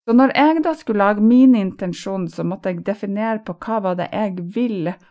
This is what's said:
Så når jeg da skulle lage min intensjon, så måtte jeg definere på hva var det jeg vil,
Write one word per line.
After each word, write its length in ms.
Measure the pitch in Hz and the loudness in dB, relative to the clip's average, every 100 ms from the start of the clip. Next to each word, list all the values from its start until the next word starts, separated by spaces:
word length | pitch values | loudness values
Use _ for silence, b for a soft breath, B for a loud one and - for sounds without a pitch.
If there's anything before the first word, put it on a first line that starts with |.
Så 140 | - 240 | 0 4
når 140 | 269 | 4
jeg 280 | - 294 320 | 4 2 2
da 80 | 330 | 0
skulle 300 | 311 - 214 | -4 -4 0
lage 180 | 202 208 | 2 4
min 320 | 220 247 262 | 4 6 6
intensjon, 720 | 233 190 - 185 165 190 190 170 | 6 0 -4 -8 -8 -8 -6 -6
så 140 | 165 | -6
måtte 300 | 165 185 190 | -6 -4 -6
jeg 100 | 175 | -6
definere 560 | 175 208 202 202 226 214 214 | -6 -6 -6 -4 -4 -4 -8
på 80 | 170 | -12
hva 140 | - 220 | -6 -4
var 140 | 190 180 | -2 -4
det 80 | - | -4
jeg 300 | - 214 180 175 | -4 -4 -6 -6
vil, 360 | 233 240 196 165 185 b | -4 -2 -2 -6 -8 b